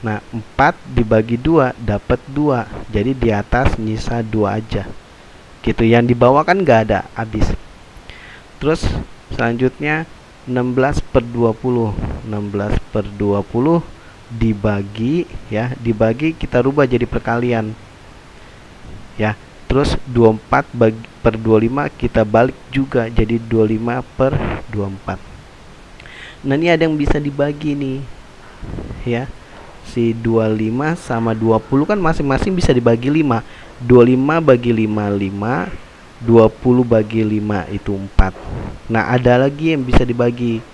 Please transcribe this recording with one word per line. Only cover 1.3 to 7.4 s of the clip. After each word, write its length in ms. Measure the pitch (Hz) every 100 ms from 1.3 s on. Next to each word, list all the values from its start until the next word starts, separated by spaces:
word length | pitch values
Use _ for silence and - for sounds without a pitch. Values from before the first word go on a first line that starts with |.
| 117
dua 360 | 139 165 127 117
dapat 400 | 110 104 - 123 -
dua. 400 | 139 151 127 104 101 104
Jadi 200 | 107 110
di 160 | 135 117
atas 400 | 104 101 120 131 -
nyisa 440 | 110 110 - 117
dua 360 | 110 110 101 107
aja. 280 | 110 104 92 - - - - - - -
Gitu, 240 | - - 113
yang 200 | 117 120
di 80 |
bawah 280 | 120 123 139
kan 160 | 156 190
nggak 220 | 170 113 110
ada, 160 | 98 -
habis. 320 | - 110 107